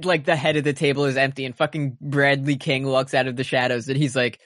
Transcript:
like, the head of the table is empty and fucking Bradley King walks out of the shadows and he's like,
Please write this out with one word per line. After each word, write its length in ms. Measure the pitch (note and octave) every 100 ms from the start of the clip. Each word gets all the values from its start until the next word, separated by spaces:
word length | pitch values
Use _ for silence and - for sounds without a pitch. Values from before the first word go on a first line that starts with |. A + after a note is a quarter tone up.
like, 200 | F3+ E3
the 100 | C#3+ D#3+
head 200 | D#3+ D3+
of 80 |
the 80 | D3
table 320 | C#3 C#3+ C#3
is 140 | C#3+ C3
empty 260 | C3+ C3+
and 100 | C3
fucking 440 | A#2 D#3 D#3 C#3+ B2
Bradley 560 | D3 C#3+ C#3 C#3 C#3 C#3
King 300 | D#3+ C3 C3+
walks 260 | C3 C3+
out 140 | C#3 C3
of 100 | B2
the 80 |
shadows 440 | C3 C3 B2 B2 C3+
and 80 | C3+
he's 180 | C#3+ B2+
like, 240 | A#2+ -